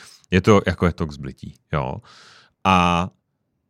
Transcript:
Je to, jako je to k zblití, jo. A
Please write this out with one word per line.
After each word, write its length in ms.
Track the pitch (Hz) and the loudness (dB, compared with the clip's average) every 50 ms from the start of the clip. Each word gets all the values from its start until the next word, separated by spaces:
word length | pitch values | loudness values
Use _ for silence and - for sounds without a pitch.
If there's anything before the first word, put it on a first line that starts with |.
| - - - _ _ _ | -20 -20 -20 _ _ _
Je 100 | 92 92 | -2 2
to, 200 | 90 110 104 98 - | 4 4 4 4 4
jako 200 | 95 87 - 95 | 0 -2 0 0
je 60 | 87 80 | -2 -2
to 140 | - 87 | -2 -6
k 60 | 76 71 | -10 -10
zblití, 420 | 69 69 67 64 - - - - _ _ _ 78 | -12 -14 -14 -14 -16 -18 -20 -20 _ _ _ -6
jo. 240 | 73 65 65 - - - - - - - - - - _ _ _ _ - | -6 -6 -6 -8 -12 -14 -20 -20 -20 -20 -20 -20 -20 _ _ _ _ 0
A 440 | 95 95 90 87 87 87 85 90 92 - _ _ _ _ _ _ _ _ _ _ _ | 2 2 4 4 2 0 -2 -4 -6 -10 _ _ _ _ _ _ _ _ _ _ _